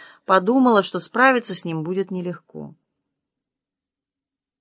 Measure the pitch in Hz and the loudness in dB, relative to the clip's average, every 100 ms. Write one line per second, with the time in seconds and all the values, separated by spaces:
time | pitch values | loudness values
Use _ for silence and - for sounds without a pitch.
0 | - - - 190 185 262 247 214 185 180 | -20 -12 0 0 2 4 4 4 0 -6
1 | - 233 262 254 240 180 170 160 160 185 | -6 2 2 2 -2 -8 -6 -6 -6 -6
2 | 190 185 175 170 _ 156 147 147 _ _ | -6 -6 -8 -10 _ -16 -16 -18 _ _
3 | _ _ _ _ _ _ _ _ _ _ | _ _ _ _ _ _ _ _ _ _
4 | _ _ _ _ _ _ | _ _ _ _ _ _